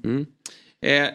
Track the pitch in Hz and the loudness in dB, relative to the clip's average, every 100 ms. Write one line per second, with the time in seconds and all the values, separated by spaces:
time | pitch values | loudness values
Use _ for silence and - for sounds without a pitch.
0 | 113 135 147 _ - - _ _ - 143 | -4 -4 -4 _ -20 -20 _ _ 2 2
1 | 143 | 2